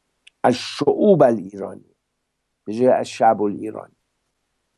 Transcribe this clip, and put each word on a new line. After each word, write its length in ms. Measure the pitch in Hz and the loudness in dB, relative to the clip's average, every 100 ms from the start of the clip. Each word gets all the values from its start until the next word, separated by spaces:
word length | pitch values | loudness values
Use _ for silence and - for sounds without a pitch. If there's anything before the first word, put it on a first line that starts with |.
| _ _ _ _ | _ _ _ _
از 100 | 123 | -2
شعوب 680 | 123 - - 147 208 208 175 | -2 -6 -4 -2 2 4 6
الایرانی 720 | 131 113 92 101 92 98 _ _ _ _ _ _ _ _ - | 4 2 -6 -12 -12 -14 _ _ _ _ _ _ _ _ -10
به 80 | |
جای 140 | 110 127 | 0 2
از 200 | 98 - | 2 -2
شعب 340 | - 117 104 | 0 2 2
الایرانی. 520 | 104 82 107 107 - _ _ _ _ _ _ _ _ | -2 -4 -10 -12 -18 _ _ _ _ _ _ _ _